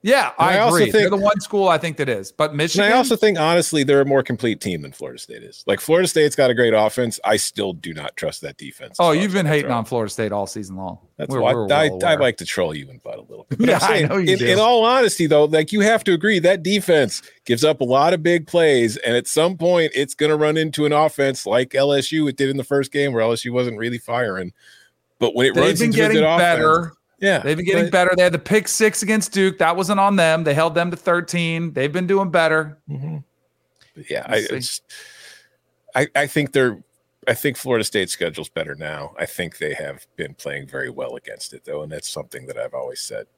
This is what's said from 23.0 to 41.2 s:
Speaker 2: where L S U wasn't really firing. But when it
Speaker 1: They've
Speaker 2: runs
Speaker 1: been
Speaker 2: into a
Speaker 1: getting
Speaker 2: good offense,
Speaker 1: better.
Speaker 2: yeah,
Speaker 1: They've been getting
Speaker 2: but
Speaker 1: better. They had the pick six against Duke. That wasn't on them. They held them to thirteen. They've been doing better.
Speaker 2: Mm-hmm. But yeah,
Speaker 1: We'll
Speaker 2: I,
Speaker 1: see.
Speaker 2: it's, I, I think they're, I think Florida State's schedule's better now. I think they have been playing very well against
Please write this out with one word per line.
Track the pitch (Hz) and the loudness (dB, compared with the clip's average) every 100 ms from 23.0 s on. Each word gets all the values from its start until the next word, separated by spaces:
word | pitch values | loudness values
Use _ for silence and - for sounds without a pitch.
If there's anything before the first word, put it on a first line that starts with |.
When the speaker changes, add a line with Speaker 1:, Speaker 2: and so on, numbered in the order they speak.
| 143 | -2
Speaker 2:
where | 117 | 0
L | 113 | 0
S | 117 | 0
U | 123 | -2
wasn't | 120 123 107 | -2 -4 -4
really | 117 117 | -6 -8
firing. | - 120 117 92 90 - _ _ _ _ _ _ | -6 -4 -4 -4 -10 -14 _ _ _ _ _ _
But | 117 | -2
when | 120 | 2
it | 131 | 2
Speaker 1:
They've | 170 | 4
Speaker 2:
runs | - 180 | 2 2
Speaker 1:
been | 233 | 0
Speaker 2:
into | 226 | 2
a | |
Speaker 1:
getting | - 156 | 2 4
Speaker 2:
good | |
offense, | 156 170 175 165 | 4 4 4 4
Speaker 1:
better. | 156 160 165 _ _ _ | 4 2 0 _ _ _
Speaker 2:
yeah, | 196 170 | 0 0
Speaker 1:
They've | 139 156 | 0 -2
been | 180 | 0
getting | 196 | 0
Speaker 2:
but | 196 | 2
Speaker 1:
better. | 185 180 180 | 2 2 4
They | |
had | 180 | 4
the | 165 | 2
pick | - 214 - | 0 0 0
six | - 220 - | 0 0 0
against | 202 220 - | -2 -2 0
Duke. | 196 190 190 | 0 0 2
That | 165 175 | 0 0
wasn't | 185 196 | 0 2
on | 196 196 | 2 4
them. | 165 160 | 2 2
They | 156 | 0
held | 143 165 | 0 0
them | 160 175 | 0 -2
to | 170 | -4
thirteen. | - 175 170 175 165 165 165 | -2 -2 -2 -4 -2 -4 -4
They've | 131 139 | -2 -2
been | 160 180 | -2 0
doing | 196 196 | 0 2
better. | 165 160 156 151 147 - | 2 2 0 -2 -12 -14
Speaker 2:
Mm-hmm. | 143 147 151 - _ _ _ _ _ _ | -12 -10 -12 -14 _ _ _ _ _ _
But | 78 73 | -20 -8
yeah, | - - | -8 -4
Speaker 1:
We'll | 110 | -4
Speaker 2:
I, | |
Speaker 1:
see. | 110 - | -4 -8
Speaker 2:
it's, | 123 - _ - - - - - _ _ _ _ _ | -8 -12 _ -20 -20 -20 -20 -20 _ _ _ _ _
I, | 127 147 - | -4 -2 -2
I | 143 | 0
think | 156 143 | -2 0
they're, | 139 127 104 _ _ _ _ - | 0 0 -2 _ _ _ _ -4
I | |
think | 120 147 127 | -2 -2 -4
Florida | 131 120 | -2 -2
State's | 104 110 90 | 0 -2 -4
schedule's | - 85 76 80 | -4 -6 -6 -10
better | - 78 | -8 -10
now. | 73 78 76 71 - | -10 -10 -10 -12 -10
I | 85 | -10
think | - 85 - | -8 -10 -8
they | 78 | -8
have | 71 73 67 - - | -8 -10 -14 -20 -14
been | 76 | -14
playing | 69 73 71 69 | -12 -12 -12 -12
very | 135 131 | -12 -12
well | 131 62 | -10 -12
against | 62 | -12